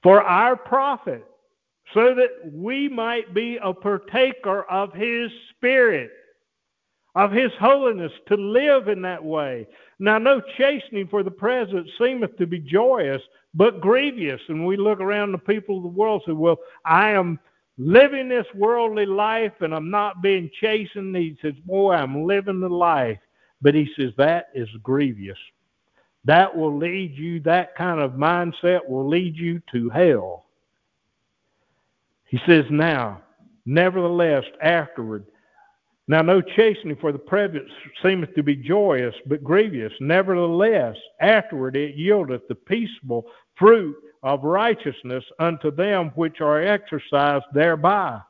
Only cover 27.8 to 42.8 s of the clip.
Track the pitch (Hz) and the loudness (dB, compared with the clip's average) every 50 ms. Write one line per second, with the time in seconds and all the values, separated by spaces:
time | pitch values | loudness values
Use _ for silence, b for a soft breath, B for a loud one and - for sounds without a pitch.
27.8 | 175 180 170 160 147 135 127 131 143 160 175 175 175 170 156 - - 175 180 175 | -6 -4 -2 -2 -2 -4 -2 -2 0 0 0 0 -2 -4 -6 -2 0 0 0 0
28.8 | 156 135 131 131 135 139 156 175 185 175 156 160 170 170 170 170 - - - 123 | -2 -4 -6 -4 -2 0 0 0 -2 -2 -6 -6 -6 -6 -6 -8 -10 -6 -6 -4
29.8 | 117 120 113 151 180 175 139 110 90 92 87 85 _ _ _ _ _ _ _ _ | -4 -2 0 2 4 4 4 2 -2 -6 -12 -16 _ _ _ _ _ _ _ _
30.8 | _ _ _ _ _ _ _ _ _ _ _ _ _ _ _ _ _ _ _ _ | _ _ _ _ _ _ _ _ _ _ _ _ _ _ _ _ _ _ _ _
31.8 | _ _ _ _ _ _ _ _ _ _ - 123 - - 170 156 143 120 147 147 | _ _ _ _ _ _ _ _ _ _ -6 -4 4 4 4 4 4 2 0 0
32.8 | 156 170 156 135 120 107 98 90 _ _ _ _ _ _ _ _ _ 123 135 165 | 0 0 0 -2 -4 -6 -8 -12 _ _ _ _ _ _ _ _ _ 0 2 2
33.8 | 180 185 180 190 175 170 175 170 175 165 147 139 120 - - - 156 156 170 170 | 2 2 2 0 -2 -2 0 0 2 2 2 0 -2 -6 -14 -2 0 0 0 0
34.8 | 151 - - - 117 110 110 104 98 _ b b b b b b b b b b | -2 -4 -10 -12 -10 -10 -10 -12 -12 _ b b b b b b b b b b
35.8 | b _ _ _ _ - 151 160 160 165 185 190 175 - - - 226 220 208 - | b _ _ _ _ 0 2 2 4 4 2 2 2 0 2 4 4 4 2 -2
36.8 | - 175 147 - - 160 143 135 - - - 208 208 196 165 147 131 - - - | -6 -10 -10 -4 -4 -4 -4 -4 -6 -2 -2 -2 -2 -2 -4 -8 -12 -12 -20 -20
37.8 | - - - - - 185 190 185 160 - - 165 147 143 143 135 120 113 175 208 | -20 -20 -20 -2 0 0 0 0 -4 -4 -4 -2 0 0 -2 -2 -2 -2 0 2
38.8 | 208 196 156 127 123 120 110 - - 135 143 151 143 131 160 196 220 220 170 127 | 2 2 2 0 0 -4 -6 -10 -6 -6 -6 -6 -2 0 2 2 2 2 -2 -6
39.8 | 110 107 107 - 135 143 165 185 190 185 190 175 175 170 170 175 202 226 226 185 | -8 -8 -8 -8 -2 2 2 2 2 2 0 0 0 0 0 2 2 2 2 2
40.8 | 131 117 107 - - - _ _ 156 196 220 214 220 - 175 139 131 131 131 139 | 0 -2 -6 -10 -18 -20 _ _ 2 4 4 4 2 -2 -8 -6 -6 -4 -4 -4
41.8 | 147 147 143 147 160 190 208 208 175 135 127 120 - - 117 - _ _ 190 233 | -4 -4 -6 -6 0 0 2 2 0 -2 -6 -8 -8 -10 -12 -12 _ _ -4 -4